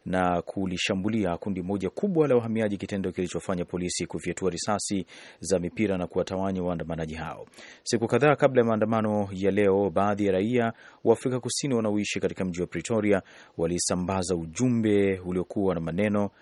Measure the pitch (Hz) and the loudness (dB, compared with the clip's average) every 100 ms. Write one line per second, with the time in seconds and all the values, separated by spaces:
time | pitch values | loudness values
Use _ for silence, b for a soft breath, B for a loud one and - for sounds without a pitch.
0 | - 92 90 87 - - 95 90 - 98 | -4 0 2 2 -2 -4 -4 -2 -2 0
1 | 95 110 92 85 - 92 90 101 92 - | 0 0 0 -2 -4 -4 -4 -2 -2 -2
2 | 208 165 151 123 113 110 110 101 98 101 | 0 2 4 2 2 0 0 -2 -4 -4
3 | 92 90 90 87 - 92 85 90 87 - | -4 -2 -4 -4 -4 -4 -4 -4 -4 -4
4 | 90 87 90 85 95 85 - 101 - 98 | -6 -6 -6 -4 -2 -2 -2 -2 -2 -4
5 | 90 B B B 82 92 87 - 107 95 | -6 B B B -2 0 0 -2 -2 0
6 | 87 95 87 95 95 95 90 85 78 82 | -2 -2 -2 -2 -2 -2 -2 -4 -4 -6
7 | 80 78 78 - - B B B - 113 | -6 -8 -10 -12 -16 B B B -2 0
8 | 113 123 147 139 139 127 113 110 107 113 | 2 4 4 4 4 4 4 2 2 2
9 | 107 107 101 95 98 98 104 95 101 85 | 0 0 -2 0 0 4 4 4 2 2
10 | 101 101 101 92 107 123 113 B B B | 0 2 2 2 2 2 0 B B B
11 | - 113 135 127 120 - 147 120 110 104 | 2 4 2 -2 -2 -4 0 0 2 0
12 | 101 101 92 - 95 87 87 87 78 113 | -2 -2 -2 -2 -4 -2 -4 -4 -2 0
13 | 104 98 B B B - 82 87 - 92 | 4 2 B B B -4 -2 0 0 0
14 | 90 95 87 90 82 82 127 117 110 101 | 0 0 0 -2 -4 -2 0 2 4 4
15 | 98 95 92 90 87 - 95 85 82 85 | 4 0 -2 -2 -2 -2 0 0 -2 0
16 | 107 104 101 b | 0 2 -2 b